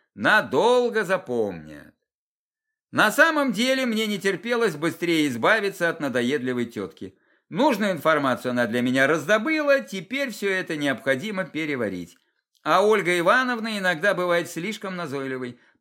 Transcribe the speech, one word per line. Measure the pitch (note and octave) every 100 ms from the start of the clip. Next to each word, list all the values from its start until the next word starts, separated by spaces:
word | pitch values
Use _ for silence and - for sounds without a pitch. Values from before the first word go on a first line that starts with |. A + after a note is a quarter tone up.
| _
Надолго | - B2+ G#3+ C#3 C#3 A3 B3 A#3+ G#3+
запомнят». | F3+ F#3+ - A#2+ G#2 E2+ D#2 D2 D2 _ _ _ _ _ _ _ _ _ _
На | C3+ G#3
самом | G#3+ E4 D#4 C4+
деле | F#3+ B3+ C4 B3+
мне | A3 A3
не | G3+
терпелось | G3 F3+ A#3 A#3+ A3+ D3
быстрее | E3 D#3+ F3 D#3+ D3
избавиться | A#2 D#3 A3 G3+ - E3+
от | D#3+
надоедливой | C#3+ B2 A#2+ C#3+ B2+ B2 A#2
тётки. | G#2+ F#2 - F#2+ - _ _ _
Нужную | D#3 D4 G#3 G#3
информацию | E3+ D#3 D3+ C#3 A#2+ B2+
она | B2 A2+
для | B2
меня | B2 C3 C#3
раздобыла, | E3 D3 G#3+ A#3 D#4 C#4+ C4+
теперь | G#3+ F#3+ D#3+ C4+ C4+
всё | G#3 G3
это | F#3+ F3+ D#3
необходимо | C#3+ C3 C#3 C3+ G#3+ F#3+ D#3+
переварить. | D3+ D#3 C3+ G#2 F2+ F2 - _ _ _ _
А | D3+ F3 G#3
Ольга | G#3+ E3+ F3
Ивановна | E3+ B3 B3+ A#3 A3+ G#3
иногда | F#3 D#3+ G3+
бывает | F3+ F3+ E3+ E3+
слишком | E3 F#3 G#3+ G3 F3+
назойливой. | D#3+ C#3 C3+ C3 B2 B2 _ _